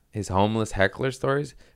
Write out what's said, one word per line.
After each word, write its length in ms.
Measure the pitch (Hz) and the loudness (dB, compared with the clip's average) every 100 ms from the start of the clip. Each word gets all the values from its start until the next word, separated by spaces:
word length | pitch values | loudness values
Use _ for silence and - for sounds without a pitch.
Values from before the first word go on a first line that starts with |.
| _ | _
his 180 | 107 92 | -8 -2
homeless 420 | 92 104 110 110 | 2 2 2 -2
heckler 400 | - 98 - 131 | 2 0 2 -6
stories, 420 | 127 135 139 147 - - | -2 -2 -2 -2 -12 -20